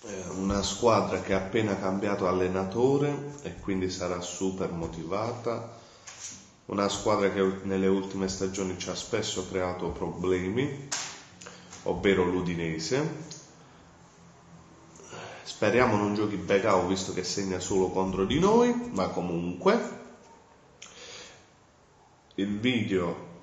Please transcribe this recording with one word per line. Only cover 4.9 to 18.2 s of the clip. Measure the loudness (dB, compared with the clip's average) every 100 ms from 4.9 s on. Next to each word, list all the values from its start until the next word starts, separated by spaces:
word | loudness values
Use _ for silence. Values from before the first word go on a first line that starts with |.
| -6 -4 -4 -4 -4 -4 -4 -8 -14 -20 -20 -20 -16 -14 -16 -20 -20 -6
una | 0 0
squadra | 0 2 4 2
che | 4 2 2
nelle | -2 2 4
ultime | 4 0 -2 -2
stagioni | -2 -4 -2 -4 -4
ci | -6
ha | -6
spesso | -4 -2 -2 -4 -4
creato | -2 -2 -2 -4
problemi, | -2 -4 -2 2 2 2 0 -2 -4 -6 -6 -6 -10 -18 -18 -18 -18 -18 -8
ovvero | -4 2 4 6
l'Udinese. | 4 2 0 -2 -2 -4 0 0 0 -4 -12 -16 -18 -20 -20 -20 -20 -20 -20 -20 -20 -20 -20 -20 -20 -20 -20 -20 -16 -14 -14 -14
Speriamo | -14 0 2 6 6 4
non | 2 2
giochi | 0 -2
Becao, | 2 2 4 4 4
visto | 0 -2
che | -4 -4
segna | -4 -2 -4
solo | 0 2 2
contro | 2 0 0